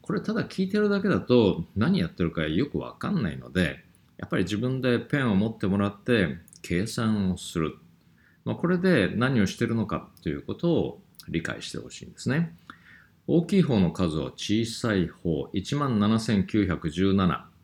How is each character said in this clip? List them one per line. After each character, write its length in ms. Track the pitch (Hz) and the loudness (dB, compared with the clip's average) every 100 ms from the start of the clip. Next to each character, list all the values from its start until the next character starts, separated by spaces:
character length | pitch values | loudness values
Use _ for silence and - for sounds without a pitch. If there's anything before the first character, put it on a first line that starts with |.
| - | -4
こ 60 | |
れ 80 | - | -4
た 100 | - | -2
だ 120 | 220 | -4
聞 200 | 127 - | -4 -4
い 40 | 190 | -2
て 80 | 208 | 0
る 100 | 208 | 0
だ 140 | 202 | 0
け 60 | 196 | 2
だ 120 | 135 | 0
と 440 | - 123 101 82 85 98 | 4 6 6 2 -4 0
何 220 | 120 196 | 2 2
や 80 | 82 | 0
っ 40 | |
て 120 | - | -2
る 80 | 82 | -2
か 160 | 82 78 | 0 -2
よ 200 | 80 131 | 0 -2
く 120 | - | -4
わ 160 | 60 | -8
か 160 | - 147 | -8 -4
ん 120 | 196 | -2
な 80 | 95 | -2
い 60 | 67 | -6
の 160 | 62 | -4
で、 320 | 80 82 67 _ _ _ - | 0 0 -2 _ _ _ -16
や 80 | |
っ 40 | - | -6
ぱ 80 | 151 | -2
り 60 | |
自 120 | 87 104 | -2 -2
分 240 | 123 131 | -2 0
で 180 | 127 117 | 0 0
ペ 200 | - 147 | 0 -2
ン 120 | 127 | 2
を 60 | 95 | 2
持 140 | 110 | 0
っ 60 | - | -2
て 100 | 98 | 0
も 100 | 101 | 2
ら 120 | 101 | 0
っ 120 | - | -2
て 380 | - 117 85 69 - - | 0 2 2 -2 -14 -20
計 240 | - 87 110 | -4 -2 -2
算 440 | - 113 107 95 | -2 0 0 0
を 60 | 87 | -2
す 220 | - 87 | -4 -4
る。 180 | 78 - - _ _ _ _ _ - | -4 -6 -20 _ _ _ _ _ -8
ま 80 | |
あ、 20 | 113 | -4
こ 120 | 170 | 0
れ 100 | 180 | 2
で 340 | 185 156 90 | 4 4 4
何 240 | 95 127 127 | 2 2 2
を 40 | 95 | 2
し 120 | - | 0
て 80 | 117 | -2
る 80 | |
の 120 | 117 101 | 0 -2
か 220 | 78 - - | -4 -8 -8
と 80 | - | -6
い 40 | 71 | -6
う 60 | |
こ 120 | - | -8
と 180 | - 170 | -4 0
を 300 | 143 67 - _ - - | 2 0 -6 _ -20 -6
理 140 | 80 | -6
解 180 | 76 53 | -4 -10
し 100 | - | -10
て 60 | - | -12
ほ 140 | 64 | -14
し 120 | - | -16
い 40 | - | -18
ん 60 | |
で 60 | - | -8
す 120 | 120 | -2
ね。 260 | 143 170 - - - - - _ _ - | -2 -2 -6 -20 -20 -20 -20 _ _ 0
大 180 | 151 | 0
き 140 | 165 196 | 2 2
い 40 | |
方 180 | 139 110 | 4 4
の 100 | 87 | 2
数 280 | - 90 76 | 2 -2 0
を 140 | 65 | -6
小 300 | - - 107 | -8 -2 0
さ 300 | 113 - 120 | 0 -4 0
い 140 | 98 80 | 0 0
方、 420 | - 87 76 67 | -4 -4 -2 -2
一 220 | 98 - | -6 -4
万 240 | 143 139 110 | -2 0 2
七 200 | 104 110 | 2 2
千 280 | 113 101 90 | 2 0 2
九 200 | 110 92 | 0 0
百 220 | 80 82 | -2 -4
十 240 | 80 98 | 0 2
七。 360 | 98 92 64 - _ | 4 2 0 -8 _